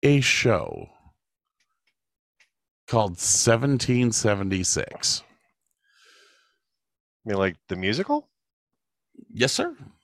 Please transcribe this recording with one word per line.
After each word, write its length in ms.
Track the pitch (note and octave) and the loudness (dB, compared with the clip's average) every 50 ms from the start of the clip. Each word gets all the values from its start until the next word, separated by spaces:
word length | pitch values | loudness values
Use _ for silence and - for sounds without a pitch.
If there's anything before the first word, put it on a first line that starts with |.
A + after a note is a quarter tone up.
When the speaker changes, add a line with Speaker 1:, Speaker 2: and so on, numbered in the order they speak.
| - | 4
Speaker 1:
a 180 | C#3+ C#3+ C#3+ | 4 4 4
show 680 | C3 - - - - B2+ A2 F2 - G1+ G1+ G1+ G1+ - _ _ _ - _ _ _ _ _ _ _ _ _ _ _ _ _ _ _ _ _ _ _ _ _ _ _ _ _ _ _ _ _ _ _ _ _ _ _ | 2 2 0 2 2 2 2 0 -2 -6 -10 -12 -14 -16 _ _ _ -20 _ _ _ _ _ _ _ _ _ _ _ _ _ _ _ _ _ _ _ _ _ _ _ _ _ _ _ _ _ _ _ _ _ _ _
called 320 | - - A2+ G#2+ G2 F2 - | 0 2 2 2 2 -2 -6
Seventeen 960 | - - - - - A#2+ A2+ A#2 B2+ C#3 C#3 B2 - - B2+ B2 B2 A#2+ A2 | -2 0 0 2 4 4 4 4 4 0 0 0 2 0 2 2 2 2 0
seventy-six. 1080 | - - A2 G#2 G2 G2 G2 G2 F#2 F#2 - - - - - - - - - - - - _ _ _ _ _ _ _ _ _ _ _ _ _ _ _ _ _ _ _ _ _ _ _ _ _ _ _ _ _ _ _ _ _ _ _ _ _ _ _ _ | 0 2 0 0 0 0 -2 -2 0 0 0 -2 -2 -4 -6 -8 -6 -4 -4 -4 -4 -6 _ _ _ _ _ _ _ _ _ _ _ _ _ _ _ _ _ _ _ _ _ _ _ _ _ _ _ _ _ _ _ _ _ _ _ _ _ _ _ _
Speaker 2:
You 60 | A2 | -6
mean, 80 | G#2 G2 | -2 0
like, 180 | F#2+ F#2+ E2+ _ _ _ | 0 -2 -2 _ _ _
the 80 | F#2+ | -8
musical? 520 | F2+ F#2 F#2+ G#2+ C#3+ G3 - D4 D4+ D4 _ _ _ _ _ _ _ _ _ _ _ _ _ _ _ _ _ _ - - _ - | -4 -2 -2 -2 -2 -2 -2 -4 -4 -4 _ _ _ _ _ _ _ _ _ _ _ _ _ _ _ _ _ _ -20 -20 _ -4
Speaker 1:
Yes, 200 | - A#2+ C#3 - | -2 0 0 0
sir. 220 | - C#4 F4 D#4 - - - _ _ | -2 -4 -4 -6 -12 -20 -20 _ _